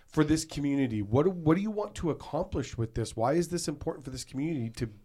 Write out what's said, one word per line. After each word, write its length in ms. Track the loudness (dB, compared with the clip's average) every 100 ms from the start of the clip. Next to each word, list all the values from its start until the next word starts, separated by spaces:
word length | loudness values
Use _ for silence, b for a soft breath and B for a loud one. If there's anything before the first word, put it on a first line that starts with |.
| b
for 160 | 2
this 220 | 4 4 0
community? 560 | -2 0 2 2 0
What 220 | 2 4
do, 60 | 4
what 240 | 2 4 4
do 60 |
you 100 | 2
want 240 | -2 -4 -4
to 140 | -2
accomplish 680 | -2 -4 -4 -2 -4 -4 -2
with 180 | -2 -2
this? 200 | -4 0
Why 160 | 2
is 160 | 2 0
this 180 | -2 -4
important 380 | -4 -4 -6 -8
for 60 |
this 120 | -10
community 460 | -8 -4 -2 -2 -4
to, 180 | -4 -6 -6